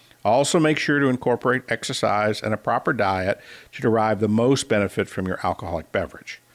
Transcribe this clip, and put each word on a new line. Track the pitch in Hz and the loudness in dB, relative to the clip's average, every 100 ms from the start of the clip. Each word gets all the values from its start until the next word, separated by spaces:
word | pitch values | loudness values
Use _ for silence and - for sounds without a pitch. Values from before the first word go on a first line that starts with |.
| - _ | -20 _
Also | 101 120 143 185 | 2 2 4 2
make | 156 151 | 2 2
sure | - 143 | 0 2
to | 139 | 2
incorporate | 127 - 120 127 123 - | 0 0 0 0 -2 -2
exercise | 113 - 131 110 104 107 107 | -8 -6 -2 0 2 0 -2
and | - | -4
a | 107 | -4
proper | - 117 - | -2 -2 0
diet | 123 98 95 92 - - - - | 0 0 0 -2 -4 -8 -20 -20
to | - | -4
derive | 123 110 110 104 | 0 2 2 2
the | 107 | 0
most | 107 120 139 - | 2 4 2 2
benefit | 107 98 - 98 | 2 2 -2 -4
from | - 92 | -4 -4
your | - 92 | -2 -2
alcoholic | 85 85 85 80 | -4 -4 -6 -4
beverage. | 101 85 - - - _ | -4 -4 -8 -18 -20 _